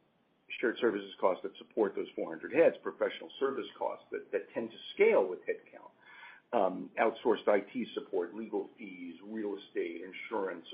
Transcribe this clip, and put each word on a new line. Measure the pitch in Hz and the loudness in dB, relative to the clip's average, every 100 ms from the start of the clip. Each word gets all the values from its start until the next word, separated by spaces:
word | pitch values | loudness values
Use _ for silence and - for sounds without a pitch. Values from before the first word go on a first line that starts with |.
| _ _ _ _ - - | _ _ _ _ -14 -2
shared | 120 - | -2 2
services | 117 101 98 - | 2 2 -4 0
costs | 101 87 | 0 2
that | 95 - | -4 -10
support | - 120 98 101 | -6 2 2 0
those | 87 - | -6 -6
four | 80 | -6
hundred | 78 80 | -6 0
heads, | 147 151 - | 6 6 4
professional | 98 80 101 - - - | -6 -2 -2 -2 -12 -2
service | 135 123 92 - | -2 -2 -6 -4
costs | 107 - - | -4 -4 -8
that, | 110 - | -8 -4
that | 98 - 127 | -4 -4 -6
tend | 113 | -6
to | - - - | -10 -4 4
scale | 220 165 92 | 6 6 4
with | 87 | -2
headcount, | - - - - - _ - - - - - 117 | -4 -6 -6 -20 -20 _ -20 -20 -20 -20 -2 2
um, | 92 92 - - | 2 0 -6 2
outsourced | 113 - 123 101 - | 2 2 2 2 4
I | 104 98 | 4 2
T | 127 107 | -6 -4
support, | 104 - 95 87 | -6 -4 -2 -2
legal | 107 107 101 - - | -6 -6 -4 -4 -10
fees, | 101 90 87 85 101 | -14 -12 -12 -12 -10
real | 110 104 98 | -6 -4 -6
estate, | - 101 87 82 | -6 -4 -4 -6
insurance, | 92 92 - 107 92 85 - | -10 -12 -6 -4 -4 -6 -6